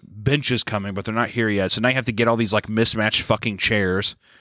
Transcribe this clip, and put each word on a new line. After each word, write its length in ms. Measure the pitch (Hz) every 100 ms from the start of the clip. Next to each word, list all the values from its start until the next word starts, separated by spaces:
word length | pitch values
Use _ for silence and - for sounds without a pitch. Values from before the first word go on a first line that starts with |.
benches 600 | - 101 104 147 135 120
coming, 300 | - 107 98
but 120 | 98 98
they're 80 | 113
not 140 | 120
here 200 | 120 113
yet. 220 | 101 95
So 80 | -
now 60 | 120
you 80 | 131
have 100 | 120
to 60 |
get 160 | 110 117
all 80 | 117
these, 160 | 113
like, 160 | 107 -
mismatched 540 | 110 113 110 107 -
fucking 360 | - 110 117 98
chairs 600 | - 107 95 92 - - _ -